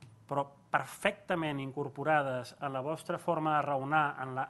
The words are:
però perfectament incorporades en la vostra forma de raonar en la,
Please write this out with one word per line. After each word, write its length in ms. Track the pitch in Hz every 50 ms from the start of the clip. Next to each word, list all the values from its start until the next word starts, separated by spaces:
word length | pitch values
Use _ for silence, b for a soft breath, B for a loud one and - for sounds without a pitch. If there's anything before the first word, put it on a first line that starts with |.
| - - - - - -
però 160 | 139 143 139 - - - - -
perfectament 920 | - 139 135 - - - - 202 208 - - - 185 170 160 151 143 139
incorporades 920 | 135 135 127 147 143 143 123 139 139 156 156 151 139 135 127 127 120 - - -
en 140 | 143 139 135
la 80 | 131 131
vostra 320 | 147 160 156 - - 175 156
forma 380 | - - 170 156 156 156 151
de 60 | 151 135
raonar 540 | 139 143 135 131 139 156 156 151 143 147 139
en 140 | 131 131 127
la, 80 | 131 139